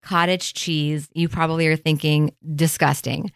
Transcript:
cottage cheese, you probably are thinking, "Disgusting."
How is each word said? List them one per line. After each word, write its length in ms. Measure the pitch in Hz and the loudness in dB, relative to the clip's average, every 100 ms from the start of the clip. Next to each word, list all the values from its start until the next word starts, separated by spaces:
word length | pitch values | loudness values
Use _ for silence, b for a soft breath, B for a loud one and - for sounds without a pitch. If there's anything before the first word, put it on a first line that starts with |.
cottage 520 | - 180 175 180 - | -2 0 2 0 -4
cheese, 560 | - - 160 147 151 151 | -8 -4 -2 -2 -4 -6
you 140 | 156 170 | -2 -2
probably 400 | 180 160 160 165 | 0 -2 2 2
are 80 | 156 | 2
thinking, 560 | 160 151 156 151 151 _ 156 151 | 2 0 2 2 2 _ -10 0
"Disgusting." 760 | 160 - 147 139 - 143 185 | 0 2 0 0 -2 -6 -6